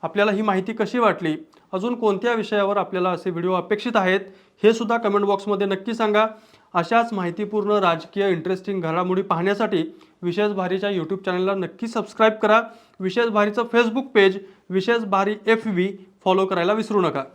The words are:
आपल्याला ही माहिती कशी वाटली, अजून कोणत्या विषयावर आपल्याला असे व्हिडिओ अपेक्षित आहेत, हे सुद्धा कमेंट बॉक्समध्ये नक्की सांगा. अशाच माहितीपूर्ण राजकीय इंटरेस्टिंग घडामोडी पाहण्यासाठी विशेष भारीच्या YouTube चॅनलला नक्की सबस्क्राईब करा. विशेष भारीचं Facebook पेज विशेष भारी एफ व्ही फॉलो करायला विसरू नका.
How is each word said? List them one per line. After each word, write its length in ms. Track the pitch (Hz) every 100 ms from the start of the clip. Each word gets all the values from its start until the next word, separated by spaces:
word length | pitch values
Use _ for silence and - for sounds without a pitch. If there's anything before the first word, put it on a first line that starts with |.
आपल्याला 300 | 165 202 208
ही 100 | 202
माहिती 320 | 220 190 190
कशी 260 | 226 202 247
वाटली, 380 | 226 180 165 151 - _ _
अजून 220 | 190 220 240
कोणत्या 380 | 226 196 240
विषयावर 440 | 233 220 208 196 202
आपल्याला 320 | 190 185 185
असे 200 | 175 190
व्हिडिओ 240 | 170 175
अपेक्षित 380 | 185 175 208 240 233
आहेत, 240 | 185 190 190 - _ _
हे 100 | 208
सुद्धा 240 | 226 226 233
कमेंट 280 | 226 202 202
बॉक्समध्ये 420 | 196 208 202 202
नक्की 260 | 190 190
सांगा. 340 | 226 220 208 214 214 _ _ _
अशाच 400 | 175 165 226 233
माहितीपूर्ण 580 | 208 175 170 208 208 202
राजकीय 580 | 208 185 165 - - 196
इंटरेस्टिंग 520 | 175 165 185 190 196
घडामोडी 400 | 165 165 180 185
पाहण्यासाठी 760 | 196 165 185 208 214 202 160 - - _
विशेष 300 | 175 170 208
भारीच्या 380 | 202 180 190 202
YouTube 340 | 196 160 190 190
चॅनलला 280 | 180 185
नक्की 340 | 196 175 - 233
सबस्क्राईब 460 | 226 202 - 220
करा. 280 | 214 214 214 226 - _ _
विशेष 260 | 185 185 233
भारीचं 360 | 208 208 208 240
Facebook 300 | 233 233 226
पेज 340 | 269 208 196 190 - - _
विशेष 280 | 185 190 233
भारी 380 | 220 190 196 214 220
एफ 200 | 226 220
व्ही 300 | 185 185 196 - _ -
फॉलो 200 | 185 190
करायला 280 | 185 175
विसरू 280 | 214 220 208
नका. 220 | 175 143 135